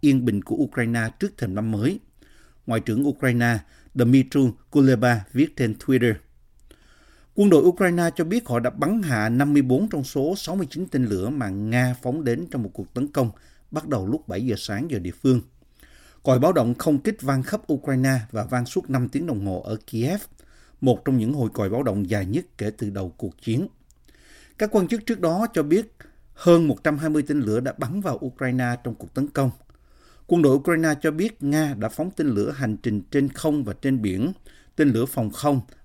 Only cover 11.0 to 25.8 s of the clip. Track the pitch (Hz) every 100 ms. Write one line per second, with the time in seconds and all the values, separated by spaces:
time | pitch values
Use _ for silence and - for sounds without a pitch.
11 | 120 98 101 143 107 98 107 120 127 123
12 | 127 147 135 123 170 135 101 - 95 123
13 | 285 147 120 - - _ _ 160 - 127
14 | 92 151 - 92 127 101 - 101 160 117
15 | 87 - 135 123 - _ _ _ - -
16 | - - - 127 151 175 120 120 160 143
17 | 208 214 135 135 131 208 - 139 - 131
18 | 131 131 107 110 110 127 120 - - 127
19 | 123 143 170 110 101 92 - 110 - 110
20 | 123 202 - - - _ _ - 131 117
21 | - 131 110 147 113 - 101 113 131 101
22 | 95 104 95 110 - - 104 107 104 98
23 | 92 - 101 - - 117 190 _ _ _
24 | _ _ _ - - - 214 214 175 233
25 | 214 214 170 175 226 170 147 185